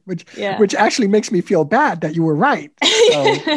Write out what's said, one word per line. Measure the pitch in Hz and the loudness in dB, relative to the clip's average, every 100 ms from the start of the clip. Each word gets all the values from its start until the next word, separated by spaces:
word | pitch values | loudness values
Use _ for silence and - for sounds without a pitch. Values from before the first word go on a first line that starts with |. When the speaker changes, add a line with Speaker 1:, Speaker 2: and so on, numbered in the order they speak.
Speaker 1:
which, | - 175 - - | -12 -12 -12 -8
Speaker 2:
Yeah. | 202 190 | -6 0
Speaker 1:
which | 202 | 0
actually | - 220 - 202 | 2 0 0 0
makes | 214 - | 0 0
me | 185 | -4
feel | - 180 | 0 0
bad | 147 240 294 175 | 2 0 0 -2
that | 156 | -6
you | 165 | -2
were | 160 | 0
right. | 151 262 214 147 - | 0 0 -2 -6 -4
So | - | 0
Speaker 2:
<laughs> | 440 480 302 320 440 - | 4 4 4 0 -2 -2